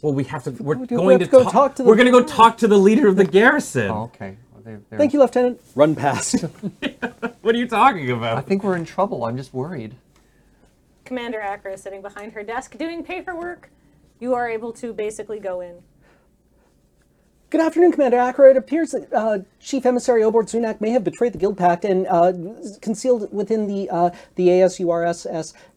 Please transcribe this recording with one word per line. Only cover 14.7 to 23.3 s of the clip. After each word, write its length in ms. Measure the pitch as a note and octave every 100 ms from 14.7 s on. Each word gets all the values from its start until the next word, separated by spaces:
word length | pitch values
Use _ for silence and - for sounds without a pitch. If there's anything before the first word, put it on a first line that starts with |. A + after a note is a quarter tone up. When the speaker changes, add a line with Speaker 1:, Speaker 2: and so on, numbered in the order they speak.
Speaker 4:
to 200 | A3+ A#3+
basically 460 | G#3+ G#3+ G#3+ G#3 G#3
go 200 | G3 F3+
in. 200 | F3 F3 _ _ _ _ _ _ _ _ _ _ _ _ _ _ _ _ _
Speaker 2:
Good 100 | D#4+
afternoon, 320 | D#4+ D#4+ F4
Commander 260 | - C4 B3
Akra. 320 | B3 B3 C4+
It 60 | C4
appears 340 | C4 D#4+ D#4+
that, 200 | A#3+ -
uh, 280 | A3+ A3 G#3 F#3+ _
Chief 260 | - C4+ B3+
Emissary 360 | B3 B3 A#3
Obord 220 | A3 A3+ -
Zunak 340 | A3+ A3+ G#3+
may 120 | G#3+
have 120 | B3
betrayed 300 | F3 - A#3+
the 40 | F#3
Guild 180 | G3 G3
Pact 260 | F3+ F3
and, 240 | G#3 F#3 F#3+
uh, 240 | E3+ F3+ F3+ E3+ A3+ - -
concealed 520 | G#3+ A3+ B3+ A#3+ G#3